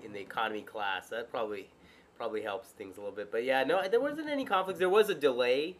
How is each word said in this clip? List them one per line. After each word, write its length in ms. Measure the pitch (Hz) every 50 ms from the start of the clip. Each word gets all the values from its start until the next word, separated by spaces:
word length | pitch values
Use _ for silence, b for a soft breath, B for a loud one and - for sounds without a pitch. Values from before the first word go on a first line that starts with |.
| 110
in 80 | 107
the 80 | 101 101
economy 400 | 95 - - 123 113 107 107 104
class. 480 | 101 - - 110 101 98 95 92 - -
That 220 | 113 117 117 -
probably, 400 | - 127 113 104 104 98 95 - _ _ b b b b b b b -
probably 240 | 120 110 107 104
helps 260 | 107 107 98 95 - -
things 300 | - - 101 95 90 104
a 20 |
little 160 | 104 101 95
bit. 160 | 104 101 -
But 120 | - 113 123
yeah, 200 | 135 131 131 131
no, 240 | 135 170 190 185 190
there 120 | 226 240
wasn't 280 | 269 285 294 320 302 302
any 160 | 285 269 262
conflicts. 340 | - 202 185 185 190 185 165
There 120 | 185 180
was 180 | 190 220 214 202
a 60 | 180
delay, 600 | 147 143 139 123 123 123 123 127 139 156 180 180 -